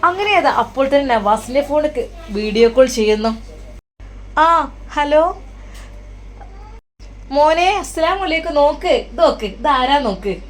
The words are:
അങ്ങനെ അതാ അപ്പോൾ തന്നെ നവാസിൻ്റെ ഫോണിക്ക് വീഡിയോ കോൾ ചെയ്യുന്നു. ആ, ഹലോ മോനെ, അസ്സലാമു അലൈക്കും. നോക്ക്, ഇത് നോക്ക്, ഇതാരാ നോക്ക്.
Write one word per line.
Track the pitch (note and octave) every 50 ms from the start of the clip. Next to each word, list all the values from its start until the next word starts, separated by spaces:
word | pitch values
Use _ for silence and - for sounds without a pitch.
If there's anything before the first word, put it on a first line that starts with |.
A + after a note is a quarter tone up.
| - E4+
അങ്ങനെ | F4+ F#4+ G4+ G#4 G#4 F4+
അതാ | D4+ C#4 G#3+ - A3+
അപ്പോൾ | - - C4 C4+ C4+
തന്നെ | C#4 C#4 C#4 C4+ A#3+
നവാസിൻ്റെ | A3 G3+ G#3 G#3+ A3 - - B3 C#4 D4 C#4
ഫോണിക്ക് | C#4+ D4+ D4+ D4+ D4 B3 A#3 - - - - - G#3
വീഡിയോ | G3+ G#3+ G#3+ G3+ A3 A#3 A#3 A3+
കോൾ | B3+ C4 B3+ B3
ചെയ്യുന്നു. | A3+ G#3+ G#3+ G#3+ G#3+ G#3+ A3+ A3 A3+ - - - - - - - - _ _ _ _ - - - - - - - D4+ D#4
ആ, | E4 E4+ E4 D4 C#4 - - - - -
ഹലോ | D4+ D4 D4 D4 D4+ D#4+ F4+ F#4+ F#4+ - - - - - - - - - - - - - - - - - - - - - - F#5+ G5 G#5 - - - _ _ _ _ - - - - - - C4
മോനെ, | C#4+ D4 D4+ D#4+ E4 F4 F#4 G#4 G4
അസ്സലാമു | D#4+ - - E4 D#4+ E4 F#4+ G4 F#4+
അലൈക്കും. | E4 D#4 D#4+ D#4+ E4 D4 D4
നോക്ക്, | C#4+ D4 D4+ D4+ - F4+ D4 A#3 - - -
ഇത് | - E4+
നോക്ക്, | D4 - - A3 G3+ -
ഇതാരാ | - A#3 D4+ C#4+ B3+ B3+ B3+ C#4 D4 C#4
നോക്ക്. | A3+ F#3+ F#3 - G3+ F#3 - -